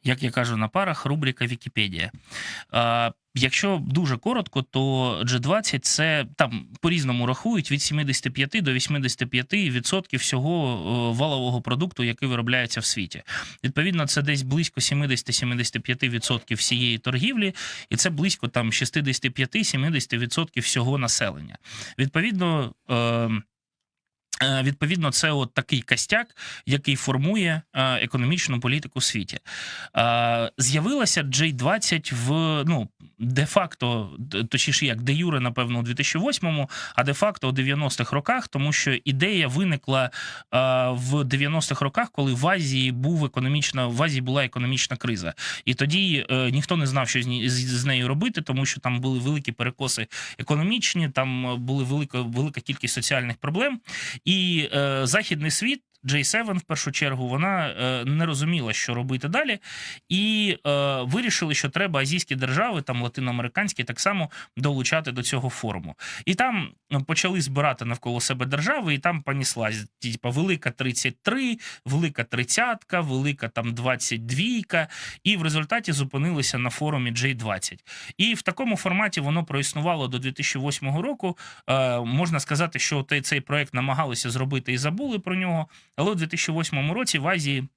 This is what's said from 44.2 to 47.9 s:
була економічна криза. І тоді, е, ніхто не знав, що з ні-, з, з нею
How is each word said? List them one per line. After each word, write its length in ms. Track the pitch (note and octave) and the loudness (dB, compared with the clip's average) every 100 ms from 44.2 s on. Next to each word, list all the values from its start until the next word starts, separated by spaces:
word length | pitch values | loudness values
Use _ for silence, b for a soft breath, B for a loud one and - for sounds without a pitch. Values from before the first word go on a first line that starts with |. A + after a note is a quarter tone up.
була 240 | B2+ C#3 | 0 2
економічна 520 | C3 B2 B2 C3 - B2+ | 0 0 0 0 -2 -2
криза. 380 | B2 G#2 E2+ - B B | -2 -2 -4 -6 B B
І 100 | - | -2
тоді, 520 | B2 C#3+ F3+ F#3+ D3 - | 2 2 2 2 2 2
е, 200 | C3 B2+ | 2 2
ніхто 260 | C3+ C#3+ E3+ | 0 2 2
не 100 | C3+ | 2
знав, 220 | C3+ B2 | 2 2
що 140 | B2+ | 0
з 40 | B2 | 0
ні-, 220 | B2 B2 | 0 0
з, 60 | |
з 300 | B2+ B2+ B2 | 0 0 0
нею 240 | C3+ | 2